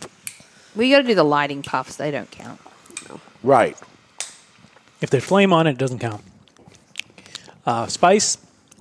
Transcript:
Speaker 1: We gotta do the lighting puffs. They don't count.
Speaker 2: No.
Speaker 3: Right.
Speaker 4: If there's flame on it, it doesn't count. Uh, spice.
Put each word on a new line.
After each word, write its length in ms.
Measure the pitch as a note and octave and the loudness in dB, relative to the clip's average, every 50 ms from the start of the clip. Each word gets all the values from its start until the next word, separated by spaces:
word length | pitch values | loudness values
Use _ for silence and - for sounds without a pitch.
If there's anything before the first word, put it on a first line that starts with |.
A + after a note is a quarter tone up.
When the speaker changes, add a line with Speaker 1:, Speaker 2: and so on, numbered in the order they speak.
| - - _ _ _ - - - - _ _ _ _ _ _ | -20 -20 _ _ _ -14 -14 -14 -20 _ _ _ _ _ _
Speaker 1:
We 140 | G#3 A#3+ C4 | -2 2 4
gotta 140 | C#4 C#4 C4+ | 4 4 4
do 100 | A#3+ A3 | 4 4
the 100 | F#3 D#3 | 4 4
lighting 380 | D3 D3 C#3+ D3 C#3+ C#3+ C#3 | 4 2 2 0 -2 -4 -8
puffs. 340 | C#3 - - C3 C3 - - | -8 -6 -6 -6 -6 -8 -10
They 140 | - - D3+ | -8 -8 -6
don't 200 | C#3+ B2 G2+ - | -6 -8 -10 -12
count. 300 | - - A#2 A#2 - - _ - - _ _ - - - - - | -18 -20 -18 -18 -18 -20 _ -20 -20 _ _ -18 -18 -18 -18 -16
Speaker 2:
No. 120 | - - - - _ _ | -20 -20 -20 -20 _ _
Speaker 3:
Right. 340 | - B2 C#3 A#2+ G2+ D#2 B1+ - - - _ _ _ _ _ _ - - - - _ _ _ _ - _ _ _ _ _ _ _ | 0 2 4 4 4 2 -2 -10 -20 -20 _ _ _ _ _ _ -14 -14 -14 -20 _ _ _ _ -20 _ _ _ _ _ _ _
Speaker 4:
If 100 | D#3 - | -4 -2
there's 140 | C#3 B2+ - | -2 -2 0
flame 280 | - F#3 G3+ G3 G3 | 0 2 2 4 4
on 140 | F3 D#3+ E3 | 4 4 2
it, 60 | D#3+ | 2
it 60 | C3 B2 | 0 -2
doesn't 200 | C3+ C3 B2+ A2+ | -4 -6 -4 -6
count. 240 | A#2+ A#2 G#2+ G#2 - - _ - _ _ _ _ - - - _ _ _ _ - - _ _ - - - - - - - - _ _ | -8 -8 -8 -10 -16 -20 _ -20 _ _ _ _ -20 -20 -20 _ _ _ _ -18 -18 _ _ -20 -20 -20 -20 -20 -20 -20 -20 _ _
Uh, 200 | - A#2 A#2 A2+ | -4 -2 -2 -4
spice. 520 | G2+ - - - F3 G3 G#3+ - - - - _ _ _ _ _ _ - _ | -6 -2 2 4 4 4 4 2 -2 -4 -6 _ _ _ _ _ _ -20 _